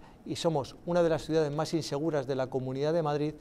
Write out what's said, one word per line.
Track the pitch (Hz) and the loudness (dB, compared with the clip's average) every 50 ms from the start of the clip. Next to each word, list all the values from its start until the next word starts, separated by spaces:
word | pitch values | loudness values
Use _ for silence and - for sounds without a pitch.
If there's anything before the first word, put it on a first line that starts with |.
| - - - - - | -18 -20 -20 -16 -10
y | - 151 | -8 -6
somos | - - 170 160 143 127 - - - - | 0 0 0 2 0 -2 -4 -10 -10 -6
una | 175 175 175 170 | 0 2 4 4
de | 160 | 4
las | 160 143 - | 2 0 0
ciudades | - 156 160 156 143 143 | 0 2 2 2 2 0
más | 156 156 - - | -2 -2 0 0
inseguras | 165 139 - 143 143 156 165 156 143 131 | -2 -2 -2 -2 -2 0 0 0 0 0
de | 127 139 | 0 -2
la | 131 131 | -2 -2
Comunidad | 127 - 131 131 131 131 135 143 151 165 | -2 -2 -4 -2 -2 -2 0 0 2 2
de | 175 156 | 2 2
Madrid, | 147 147 147 151 151 151 - | 2 0 0 0 -2 -2 -6